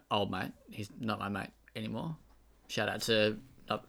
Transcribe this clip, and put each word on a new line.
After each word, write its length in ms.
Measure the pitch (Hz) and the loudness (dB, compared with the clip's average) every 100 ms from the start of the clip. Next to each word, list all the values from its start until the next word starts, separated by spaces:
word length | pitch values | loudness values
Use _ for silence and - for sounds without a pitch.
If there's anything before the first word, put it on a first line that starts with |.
| - | 0
old 180 | 107 101 | 2 2
mate. 220 | 95 117 - - | 0 -4 -8 -14
He's 200 | 220 101 - | -10 -10 -4
not 180 | 110 101 | -2 -2
my 100 | 101 | -2
mate 220 | 98 - - - | -4 -6 -10 -14
anymore. 420 | 113 110 113 160 156 - - - _ - | -8 -6 -4 -6 -8 -12 -20 -20 _ -6
Shout 200 | - 104 | -2 0
out 120 | 104 | 0
to 340 | - 110 107 107 - - - | 2 6 6 2 -6 -12 -4
not, 160 | 110 | -4